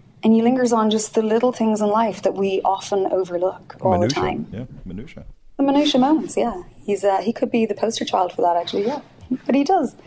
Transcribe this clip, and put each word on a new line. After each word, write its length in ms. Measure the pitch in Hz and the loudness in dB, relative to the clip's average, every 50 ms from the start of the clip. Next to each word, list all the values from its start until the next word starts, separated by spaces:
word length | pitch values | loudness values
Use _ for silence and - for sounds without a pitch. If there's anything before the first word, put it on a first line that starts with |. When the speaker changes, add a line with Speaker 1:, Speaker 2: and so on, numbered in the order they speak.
| - - _ - | -20 -20 _ 0
Speaker 1:
And 100 | - 220 | 4 4
he 80 | 226 226 | 4 6
lingers 320 | 226 240 262 262 254 233 | 4 4 2 2 2 2
on 160 | 240 220 220 214 | 2 2 4 2
just 260 | 214 220 214 - - | 2 0 -2 0 0
the 60 | 233 | 0
little 320 | 220 214 220 226 240 254 | 2 2 2 2 2 0
things 300 | 247 - 226 220 214 208 | 0 0 0 0 0 0
in 60 | 214 208 | 0 0
life 340 | 208 220 233 214 185 - | 2 2 0 0 -2 -2
that 100 | - 190 | -2 -2
we 300 | - 190 196 196 190 190 - | -2 0 -2 0 0 0 0
often 400 | - 190 190 - - 208 196 190 - | 0 -2 -2 -4 -4 -2 -2 0 0
overlook 640 | - 185 185 180 175 175 180 190 190 - - - - - | 0 -2 -2 -2 -4 -2 -2 -2 -4 -6 -16 -20 -16 -4
all 80 | - 190 | 0 0
Speaker 2:
Minutia. 160 | 185 175 107 123 | 2 2 2 0
Speaker 1:
the 60 | - - 92 95 | 0 -2 -2 -4
time. 180 | 87 73 73 - | -4 -6 -8 -10
Speaker 2:
Yeah, 140 | 82 107 - - - - - | -10 -12 -12 -12 -14 -16 -14
minutia. 400 | 92 85 98 127 - - - - - - - _ - - - | -12 -12 -12 -12 -14 -16 -18 -18 -18 -20 -20 _ -16 -4 0
Speaker 1:
The 40 | 277 | 0
minutia 360 | 277 269 285 302 294 - 254 | 2 4 2 2 2 2 2
moments, 340 | 262 285 320 311 185 170 - | 4 4 4 2 0 -2 -2
yeah. 280 | 226 226 240 202 359 - - - - - | -2 -2 -2 -4 -6 -12 -14 -20 -12 -4
He's, 180 | - 202 190 - | -4 -4 0 2
uh, 140 | 202 190 190 | 2 2 2
he 140 | 180 220 233 | 0 -2 -2
could 160 | - - 214 | -2 -2 0
be 160 | - 233 220 | 0 0 0
the 80 | - 208 | 0 -2
poster 320 | - 220 226 226 - 240 | -2 -2 -4 -2 -4 -4
child 260 | - - 190 180 175 | -2 0 0 0 0
for 80 | - - | 0 0
that, 160 | 180 175 170 | 0 2 2
actually, 300 | 175 175 - - - 202 | 0 -2 -2 -4 -2 -2
yeah. 140 | 233 294 254 - - - - - - 254 - - | -2 -4 -6 -10 -16 -20 -20 -8 -8 -8 -4 0
But 100 | - 233 | 0 2
he 100 | 277 285 | 2 4
does. 320 | - 392 359 277 - - - - | 4 2 2 2 -2 -6 -12 -20